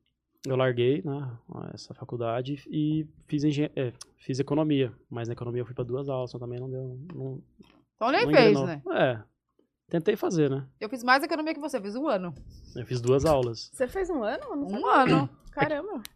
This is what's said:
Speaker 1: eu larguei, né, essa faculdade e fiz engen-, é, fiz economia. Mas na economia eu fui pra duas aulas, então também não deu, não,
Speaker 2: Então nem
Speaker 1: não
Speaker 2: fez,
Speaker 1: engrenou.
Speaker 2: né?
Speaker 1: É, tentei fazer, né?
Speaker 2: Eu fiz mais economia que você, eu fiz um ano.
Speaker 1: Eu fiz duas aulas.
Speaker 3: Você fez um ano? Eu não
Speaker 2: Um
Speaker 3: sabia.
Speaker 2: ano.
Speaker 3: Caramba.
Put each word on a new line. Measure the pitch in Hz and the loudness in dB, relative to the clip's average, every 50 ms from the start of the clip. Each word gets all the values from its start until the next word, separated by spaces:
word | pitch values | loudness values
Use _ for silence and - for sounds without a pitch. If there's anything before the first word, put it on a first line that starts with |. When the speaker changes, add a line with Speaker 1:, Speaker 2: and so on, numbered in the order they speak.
| _ _ _ _ _ _ _ _ - | _ _ _ _ _ _ _ _ -6
Speaker 1:
eu | 135 131 | -2 0
larguei, | 127 131 127 123 117 120 123 139 165 190 | 2 2 2 4 4 4 4 2 2 0
né, | 156 139 143 143 131 117 117 - - - - - - - | -4 -6 -6 -6 -8 -10 -12 -14 -14 -12 -12 -12 -12 -12
essa | - - - - | -14 -16 -18 -16
faculdade | - 123 - - 117 117 113 113 123 131 131 147 139 - - | -14 -12 -10 -6 -4 -4 -2 -2 -2 -4 -4 -8 -10 -10 -6
e | - 156 151 151 156 156 156 151 - - - | -4 -2 0 0 0 -2 -2 -6 -10 -20 -10
fiz | - - 151 139 | -4 -2 0 2
engen-, | 151 147 139 147 - - | 2 2 2 0 -2 -2
é, | - 139 123 - - - - _ _ | -2 -4 -4 -4 -8 -16 -20 _ _
fiz | _ - 139 127 | _ -4 -2 -2
economia. | 139 - 147 151 160 156 147 139 135 120 107 - _ _ | 0 0 2 2 2 2 2 2 2 0 -2 -8 _ _
Mas | 123 117 117 113 | -10 -8 -6 -6
na | 120 | -6
economia | 117 120 120 117 123 123 | -6 -6 -6 -4 -4 -6
eu | |
fui | 123 127 | -6 -6
pra | - 123 | -6 -6
duas | 120 120 131 143 139 | -4 -4 -4 -4 -4
aulas, | 135 131 127 120 | -4 -4 -6 -6
então | - 123 | -8 -10
também | 120 123 120 123 | -10 -10 -8 -8
não | 127 131 | -8 -8
deu, | 131 131 131 131 127 127 139 180 170 | -8 -8 -8 -10 -10 -12 -14 -14 -12
não, | 135 131 135 131 - - _ _ _ - - _ _ _ _ _ | -10 -10 -8 -10 -10 -14 _ _ _ -20 -20 _ _ _ _ _
Speaker 2:
Então | _ 214 240 | _ -2 0
nem | 285 359 480 | 2 2 2
Speaker 1:
não | 466 302 | 6 8
Speaker 2:
fez, | 311 240 220 - | 10 10 10 8
Speaker 1:
engrenou. | - 135 | 6 4
Speaker 2:
né? | - 160 143 135 370 359 | 0 -2 -6 -6 -4 0
Speaker 1:
É, | 233 170 135 120 113 104 - _ _ _ _ _ _ _ _ _ _ _ _ | 2 2 2 2 -2 -6 -12 _ _ _ _ _ _ _ _ _ _ _ _
tentei | - 170 160 - 160 | -2 0 2 0 0
fazer, | - - 370 202 165 151 143 | 0 -2 0 2 2 2 2
né? | 135 135 135 - _ _ | 2 0 -4 -8 _ _
Speaker 2:
Eu | 190 208 | -8 -8
fiz | 262 254 233 | -6 -4 2
mais | 247 254 277 285 | 4 4 4 4
economia | 339 339 302 311 311 320 | 0 -2 -2 -2 -4 -4
que | 302 | -4
você, | 285 311 - 247 | -6 -6 -6 -6
eu | 190 | -6
fiz | 202 202 | -6 -6
um | 247 285 320 | -4 -2 0
ano. | 240 190 180 175 139 131 - - - - - - - | 0 0 -2 -6 -8 -12 -14 -18 -20 -20 -20 -14 -12
Speaker 1:
Eu | 123 120 | -10 -6
fiz | - 127 123 | -4 -4 -2
duas | 117 123 127 139 135 | 2 4 4 6 6
aulas. | 160 156 135 123 120 117 107 - - - | 4 4 4 2 0 -4 -8 -12 -16 -4
Speaker 3:
Você | - 262 247 | -4 -4 -2
fez | - 381 381 339 | -2 -4 -4 -2
um | 370 285 220 | -2 -2 -2
ano? | 202 254 - 587 539 | -2 -4 -4 -6 -8
Eu | 403 | -6
não | 285 285 | -6 -4
Speaker 2:
Um | 185 196 233 | -4 -4 -2
Speaker 3:
sabia. | 339 494 494 311 254 - - | 0 4 4 6 6 6 4
Speaker 2:
ano. | 160 143 127 - - _ - | 4 2 0 -4 -12 _ -14
Speaker 3:
Caramba. | - 294 277 302 311 285 320 415 403 277 208 - - | -4 -2 0 0 0 -2 -4 -6 -8 -10 -10 -12 -8